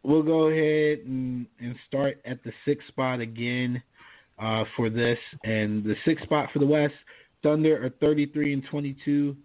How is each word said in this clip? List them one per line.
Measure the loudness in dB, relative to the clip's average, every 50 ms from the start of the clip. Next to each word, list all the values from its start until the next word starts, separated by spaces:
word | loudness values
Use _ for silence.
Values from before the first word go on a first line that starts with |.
| _
we'll | 4 2 4 4
go | 4 2 4 4 4
ahead | 4 2 2 2 4 4 2 2 0 -2 -4
and, | -6 -4 -4 -2 -4 -4 -6 -8 -10 _ _
and | -10 -10 -10 -10 -12
start | _ -4 -2 0 -2 -2 -4 _
at | -12 -12 -10 _
the | -14 -14 -6 -2
sixth | -2 -2 -2 -4
spot | -12 _ -2 -2 -2 0 -2
again, | -6 -8 -8 -6 -4 -2 -2 0 0 0 -2 -4 -6 _ _ _ -20 -20 -20 -20 _ _ _ -6
uh, | -4 -2 0 0 -2 -2 -2
for | -2 -2 0
this. | 0 0 0 0 0 -2 -4 -16 -18 -10 -4
And | -2 0 0 0 0 -2 -2 -2
the | -2 -4 0 0
sixth | 0 0 0 -2
spot | 0 0 0 0 -2 0
for | 0
the | 2
West, | 4 4 4 2 0 -2 -6 _ -20 -20 -20 -20 _ _ _ 0
Thunder | 2 2 4 4 4 2 2 0
are | -6
thirty-three | -2 _ 2 2 4 2 0 0 0 -2 -2 0 0
and | -2 -4 -4
twenty-two. | -6 -4 -4 -4 -8 -6 -2 0 2 2 2 0 -2 -6 -16